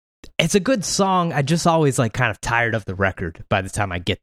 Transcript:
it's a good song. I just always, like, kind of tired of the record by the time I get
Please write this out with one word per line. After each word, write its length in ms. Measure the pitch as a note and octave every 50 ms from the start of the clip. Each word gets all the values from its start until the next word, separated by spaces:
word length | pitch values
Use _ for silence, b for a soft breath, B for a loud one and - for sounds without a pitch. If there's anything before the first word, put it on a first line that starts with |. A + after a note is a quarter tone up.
| _ _ _ _ - - -
it's 160 | - E3 E3 -
a 40 | G3+
good 240 | E3+ C4 C4+ G#3+ -
song. 480 | - - - G3 F#3+ F#3 F3+ E3+ E3+
I 100 | C3 D3
just 240 | C#3 B2+ E3+ E3 -
always, 320 | F3 D#3+ E3 D#3 C#3 B2
like, 140 | - A#2+ A2
kind 180 | - - B2+ A2+
of 120 | G2 -
tired 340 | - - A#2+ A#2 A#2+ A2+ A2
of 80 | A2 -
the 120 | - F#2
record 500 | F#2 G2 F#2+ - - F#2+ E2 - - -
by 140 | - G#2+ G2
the 80 | F#2+ F#2+
time 220 | - - G#2 F#2+
I 80 | F2 F2+
get 200 | F2+ - F2+ -